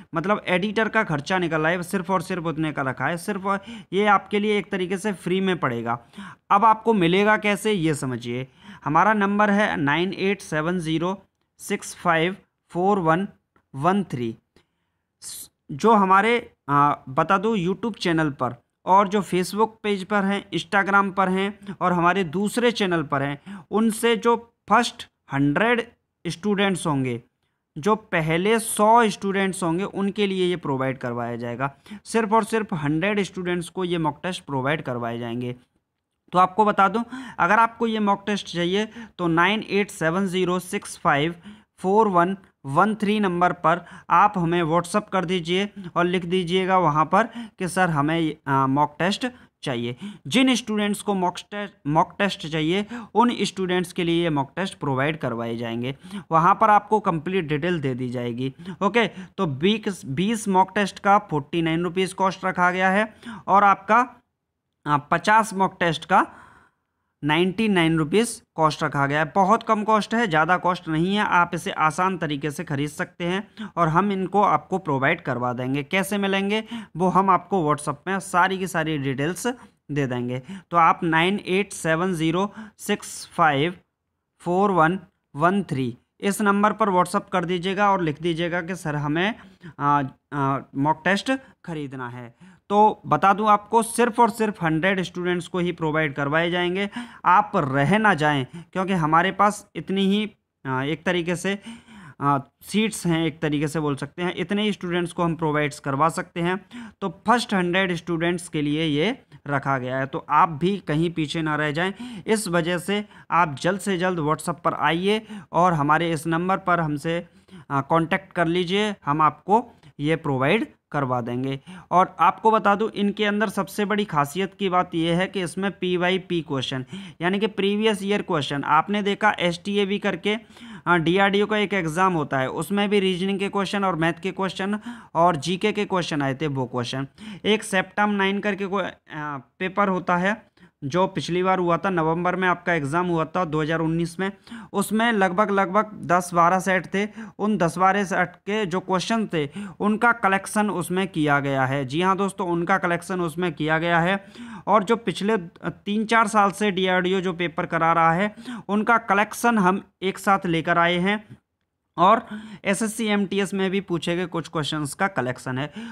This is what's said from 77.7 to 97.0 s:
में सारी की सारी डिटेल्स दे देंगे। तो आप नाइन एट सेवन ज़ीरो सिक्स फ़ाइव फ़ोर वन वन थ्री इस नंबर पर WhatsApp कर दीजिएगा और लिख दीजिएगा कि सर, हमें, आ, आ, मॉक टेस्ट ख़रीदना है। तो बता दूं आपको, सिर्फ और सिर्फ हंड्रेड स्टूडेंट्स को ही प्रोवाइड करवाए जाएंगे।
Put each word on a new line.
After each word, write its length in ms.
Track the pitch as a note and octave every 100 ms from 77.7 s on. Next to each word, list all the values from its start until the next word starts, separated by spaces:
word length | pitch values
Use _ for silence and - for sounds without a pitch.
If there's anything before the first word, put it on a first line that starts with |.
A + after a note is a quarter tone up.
| D3 - C#3 -
में 120 | F#3+
सारी 380 | - F3+ F#3 F#3+
की 80 | F#3
सारी 320 | E3+ D#3 D#3
डिटेल्स 480 | C#3 C3 D3 F3+ A#3+
दे 600 | B3 - _ - C#3+ C3+
देंगे। 360 | B2 B2 B2+ C#3 G3 -
तो 60 | E3+
आप 240 | E3 F#3+
नाइन 380 | E3+ D#3+ F3 G3+ -
एट 260 | F#3 G3+
सेवन 420 | - E3 D#3+ F#3
ज़ीरो 360 | E3+ D#3+ F3 G3+ G#3 A3 -
सिक्स 500 | - G#3 - - - -
फ़ाइव 380 | D#3+ C#3 E3 F3+ _ _ _ _ _ _
फ़ोर 300 | E3+ F3+ G3+
वन 280 | F3+ D#3 F#3 - _ _
वन 280 | C#3 E3+ G3+
थ्री 340 | F3+ C3 B2+ A#2 _ _
इस 200 | G3+ G3
नंबर 320 | G#3 G3+ G#3
पर 160 | G#3 G#3+
WhatsApp 420 | F3+ F3 G3+ -
कर 120 | F#3
दीजिएगा 460 | E3+ F3+ F3+ F#3+ G3+
और 120 | G3
लिख 180 | E3 D3
दीजिएगा 380 | E3+ D#3+ E3+ F3
कि 120 | E3+
सर, 220 | F3+ D#3+ D3
हमें, 380 | D3 D#3 G3 A3 - _ E3+ -
आ, 240 | C#3+ C#3+ C3 - _
आ, 260 | C#3+ C#3 C3+ - C3+
मॉक 260 | C#3+ D#3
टेस्ट 280 | F3+ G3 - C4+ - _
ख़रीदना 440 | - D#3 C#3+ C3 B2
है। 260 | B2 A#2 - F#3 _ -
तो 320 | G#3 G#3+ - C#3
बता 260 | D3+ G3
दूं 160 | G3 G#3+
आपको, 340 | G#3 G#3 A3+
सिर्फ 360 | A3 - A#3 -
और 100 | A#3
सिर्फ 320 | G#3+ A3 -
हंड्रेड 380 | E3 D#3+ F#3 F#3+
स्टूडेंट्स 440 | F3 F3+ F3 F3 E3+
को 100 | F#3
ही 140 | F3
प्रोवाइड 420 | F3 D#3+ D3+ D#3
करवाए 360 | C3+ C#3 D#3+ E3+
जाएंगे। 380 | F3+ F3 F3+ G3+ A#3+